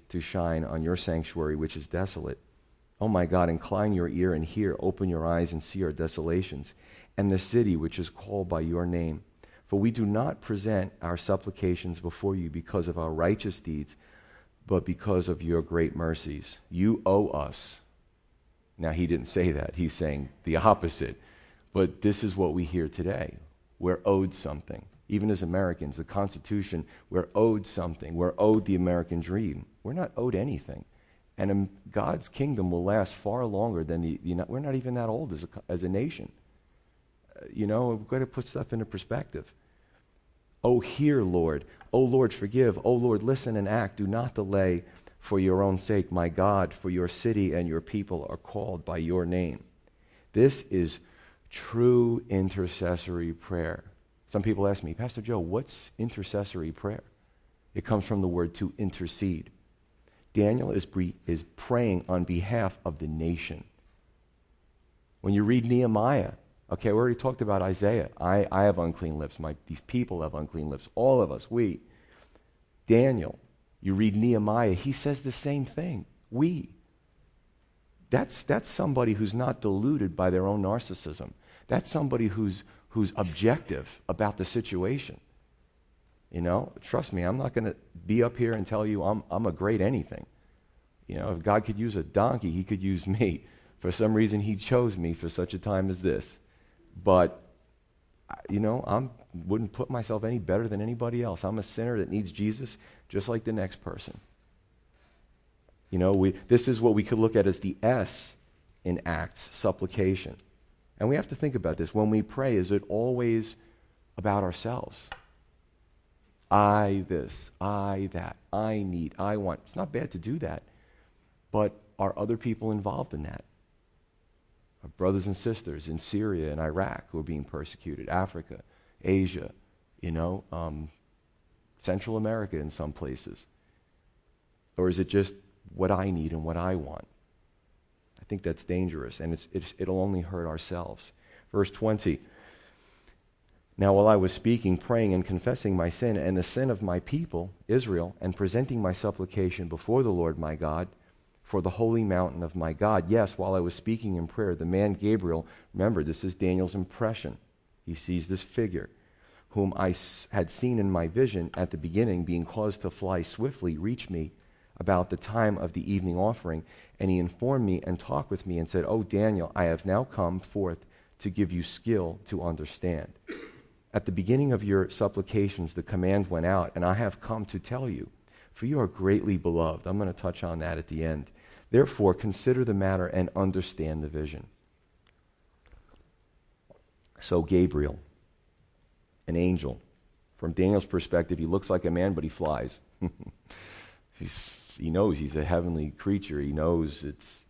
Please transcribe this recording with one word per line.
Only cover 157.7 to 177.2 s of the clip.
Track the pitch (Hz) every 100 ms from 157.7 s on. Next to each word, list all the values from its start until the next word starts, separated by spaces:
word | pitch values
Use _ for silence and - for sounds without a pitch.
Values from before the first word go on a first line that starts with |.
| _ -
He | 80
sees | - 90 80
this | 95
figure, | - - 107 85 - _ _ _ _ _ _
"whom | 104 98 -
I | 92
s-, | 90 - - -
had | 101 82
seen | - 123 117
in | 98
my | 90 82
vision | 101 131 95 85 -
at | 90
the | 78
beginning, | 80 95 117 87
being | 85 85 82
caused | 110 107 98
to | 92
fly | - 95 90
swiftly, | 82 - 131 135 90 78
reached | 101 123 -
me | 85 78 - _ _ _ -
about | 90 90 90
the | 90
time | - 113 107 98
of | 85
the | 87 -
evening | 98 92 87
offering, | 104 117 87 80 - - - -
and | 95
he | 90
informed | 87 - 123 135 104
me | 90
and | 87 87
talked | - 71 -
with | 98 92
me | 85
and | 82
said, | 92 76
'Oh, | 113
Daniel, | 98 101 107 98 82 -
I | 85
have | 82 95
now | 101
come | 135 - 87 92
forth | - 104 92 85 - - _ -
to | 104
give | 92 92
you | 87
skill | 82 - 113 107 85 95 -
to | 95
understand. | 87 78 76 - 90 80 - - - - - - - _ _
At | 107 -
the |
beginning | 90 92 127 143
of | 110 101
your | 98 92
supplications, | - 101 98 95 107 101 95 82
the | 85
command | - 95 90 101 92
went | 82 87
out, | 95 85 -
and |
I | 87 104
have | 107 -